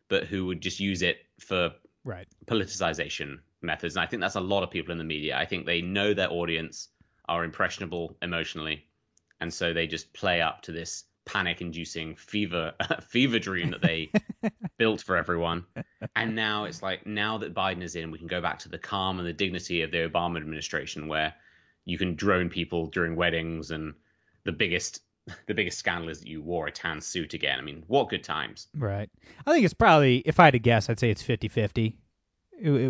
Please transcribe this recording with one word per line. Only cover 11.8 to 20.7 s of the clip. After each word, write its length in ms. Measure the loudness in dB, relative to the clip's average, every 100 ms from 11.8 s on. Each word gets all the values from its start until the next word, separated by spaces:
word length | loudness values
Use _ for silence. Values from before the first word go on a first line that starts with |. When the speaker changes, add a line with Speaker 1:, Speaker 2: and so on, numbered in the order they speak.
| -8 -8 -8 -10
Speaker 1:
fever, 580 | -6 -4 -2 -2 -2 -4 -2
<laughs> 120 | -2 0
fever 320 | 2 4 2
dream 320 | 0 -2 -2
that 100 | 0
they 300 | 0 0 0 0 -2 -4
Speaker 2:
<laughs> 340 | -6 -6 -10 2
Speaker 1:
built 240 | 2 2
for 140 | 2 0
everyone. 480 | 2 0 0 -2 -6 -12 -12 _ -6 -2
And 200 | -2 -2
now 300 | -2 -2 -4
it's 160 | -6
like, 220 | -6 -6 -4
now 320 | -2 -2 -2
that 160 | -4
Biden 280 | -2 0 -2
is 140 | -6 -6
in, 160 | -8
we 60 | -8
can 100 | -4
go 140 | -2
back 180 | -2 -4
to 100 | -8
the 80 | -12
calm 420 | -6 -2 0 -2
and 80 | -4
the 40 |
dignity 480 | -2 -2 -2 -2 -2
of 80 | 0
the 80 | 0 0
Obama 260 | 0 0 -2
administration, 680 | -6 -8 -6